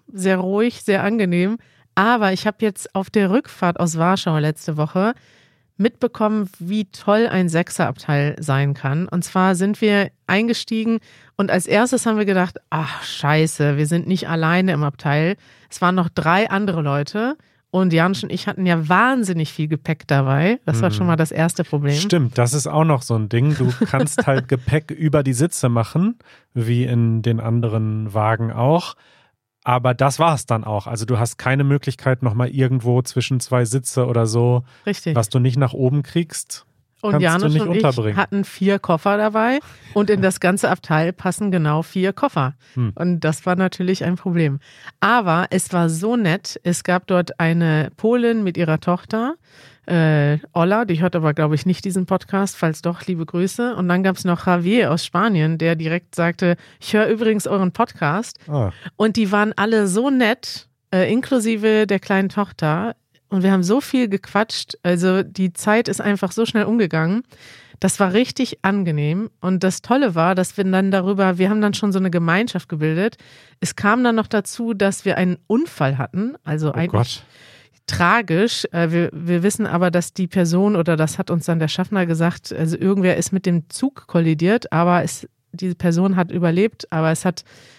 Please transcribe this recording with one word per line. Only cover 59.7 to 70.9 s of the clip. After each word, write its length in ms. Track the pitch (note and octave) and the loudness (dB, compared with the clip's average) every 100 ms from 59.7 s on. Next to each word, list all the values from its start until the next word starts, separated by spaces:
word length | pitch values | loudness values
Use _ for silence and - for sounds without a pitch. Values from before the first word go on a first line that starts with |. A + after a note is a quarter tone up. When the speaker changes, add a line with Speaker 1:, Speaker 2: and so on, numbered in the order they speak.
| A3+ G3+ | 0 2
Speaker 1:
so 240 | F#3+ C4+ | 0 2
nett, 580 | C4 A3 A#3+ - - - _ - | 2 2 0 -6 -16 -18 _ -4
äh, 160 | F#3 F3 | 0 2
inklusive 760 | A3+ - C4 A3 A3 A3 G#3+ G#3+ | 0 0 -2 0 0 2 2 2
der 140 | F#3+ | 0
kleinen 300 | - F#3+ F#3+ | 0 0 0
Tochter. 640 | - G3 - D#3 D#3+ A3+ - _ _ - | -2 -4 -2 -2 -2 -4 -8 _ _ -4
Und 140 | G3 | 0
wir 80 | F#3 | 2
haben 100 | F#3+ | 2
so 160 | F3 A#3+ | 2 0
viel 280 | - B3+ A#3+ | 0 -2 0
gequatscht. 720 | G3 - G3+ A3 - - - | -2 -2 -2 -2 -4 -10 -6
Also 400 | F3 F3 F#3 F#3 | -2 2 2 2
die 300 | - - F#3 | -2 -2 -4
Zeit 360 | - - A3 A#3 | -2 0 2 0
ist 120 | G3 | -2
einfach 320 | G#3 G3+ F#3 | -2 -2 -2
so 140 | - A3+ | -2 0
schnell 180 | A3 | 0
umgegangen. 580 | G#3 A#3 F#3 D#3+ E3 G#3+ - - - - - - | 0 0 0 0 0 -2 -6 -18 -20 -20 -20 -4
Das 200 | F#3+ - | -2 0
war 120 | F#3+ | 2
richtig 440 | G3 B3+ - B3+ - | 2 0 -2 -6 -2
angenehm. 640 | F#3+ G3+ F3 D3+ D3 F3 G#3+ _ | -2 0 0 0 0 -2 -6 _
Und 220 | - F#3 | -2 0
das 200 | F#3 - | 0 -2
Tolle 320 | - B3+ C4 | 0 2 2
war, 200 | E3+ E3 | 2 2
dass 220 | F#3 F3+ - | 2 -2 -2
wir 80 | |
dann 260 | F#3+ F#3+ F#3+ | 0 0 2